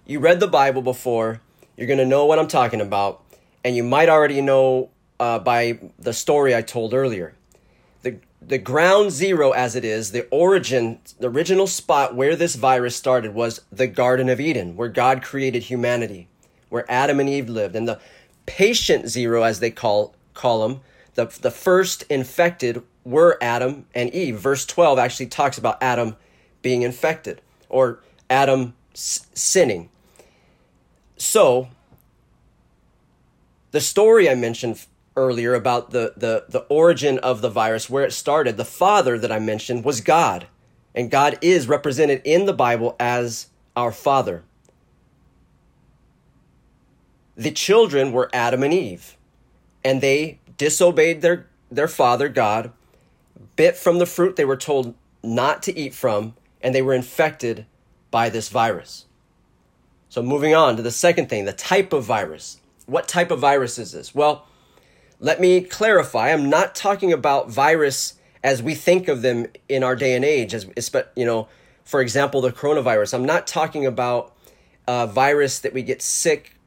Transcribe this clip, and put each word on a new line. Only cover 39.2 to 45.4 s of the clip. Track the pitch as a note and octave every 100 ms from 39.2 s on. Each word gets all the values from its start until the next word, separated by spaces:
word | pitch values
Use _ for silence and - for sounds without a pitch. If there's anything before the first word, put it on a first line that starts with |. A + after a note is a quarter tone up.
| A2
I | G#2+
mentioned | A2 G#2+ - A#2+
was | B2 A#2+
God. | E3+ D#3 C#3 F2+ - _ _ _ _
And | - A#2
God | C#3 C#3+ -
is | E3+ F3+ B2
represented | D3 D3 C3 D3 C3
in | C#3+ E3+ G3
the |
Bible | F3 B2 A#2 A#2+ -
as | A#2+ B2 A#2+ A2+ - _ _ A#2+
our | A#2+
Father. | - C#3+ C3+ G#2 E2+ - _ _ _ _ _ _ _ _ _